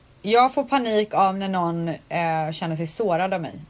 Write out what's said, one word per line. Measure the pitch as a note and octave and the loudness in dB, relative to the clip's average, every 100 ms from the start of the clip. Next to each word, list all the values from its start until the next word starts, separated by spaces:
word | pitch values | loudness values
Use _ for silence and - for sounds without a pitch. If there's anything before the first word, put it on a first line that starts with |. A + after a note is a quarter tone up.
| _ _ | _ _
Jag | G3 A#3 B3+ | 2 4 4
får | B3+ | 2
panik | C#4 C#4 A#3+ G#3+ G#3+ | 0 0 2 2 2
av | D#3 F#3+ F#3+ | 2 2 2
när | F#3+ | -2
någon, | F#3+ E3+ E3+ E3 | 0 0 -2 -4
eh, | D3+ - E3+ E3 D#3+ D#3 | -6 -6 -4 -2 -2 -2
känner | D#3+ E3+ D#3+ | -4 -4 -4
sig | E3 | -2
sårad | - A3 E3 F#3+ | 0 0 0 0
av | F#3 | -2
mig. | D3 - | -6 -12